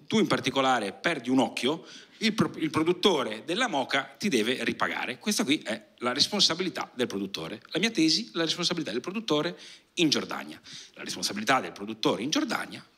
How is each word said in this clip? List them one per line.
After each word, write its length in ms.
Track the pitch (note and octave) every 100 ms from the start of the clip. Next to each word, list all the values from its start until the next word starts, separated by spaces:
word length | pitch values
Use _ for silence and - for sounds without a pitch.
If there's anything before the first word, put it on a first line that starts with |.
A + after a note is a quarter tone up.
| -
tu 140 | A3
in 80 | D3+
particolare 640 | B2 C3 C3+ C3 B2 G2+
perdi 360 | - E3+ D#3 A#2+
un 120 | C3
occhio, 440 | A2 - B2 E3 - - - -
il 140 | A3
pro-, 200 | A3 D#3 -
il 140 | D#3
produttore 720 | D#3 D#3+ F3+ - D#3+ A#2 G#2+
della 220 | C3+ F#3+ B3
moka 480 | C#3 B2 - - -
ti 120 | G#3+
deve 360 | B2 A2 B2+
ripagare. 540 | A#2 A#2 F2 D#2+ A2 C3
Questa 260 | G#3 G#3
qui 140 | G#3+ D3+
è 300 | - - - -
la 140 | A#2+
responsabilità 800 | - - G3+ F3+ E3 F#3 - -
del 140 | B2 A#2+
produttore. 520 | G2 G2 - E2 A2+ -
La 100 | D#3+
mia 100 | A#3
tesi, 400 | - D#3+ F3 A#3+
la 120 | E3
responsabilità 480 | D#3+ - E3+ E3+ C3+
del 80 | A2+
produttore 580 | F3+ G#3+ G#3+ D3+ E3+ F3+ - - _
in 140 | - D#3
Giordania. 520 | A#2 F2+ - - - - - -
La 80 | -
responsabilità 580 | - F#2 - G2+ A2 C3
del 120 | A2+
produttore 500 | - G#2 A2 D3 -
in 80 | C#3
Giordania 520 | C#4 B3+ - - - -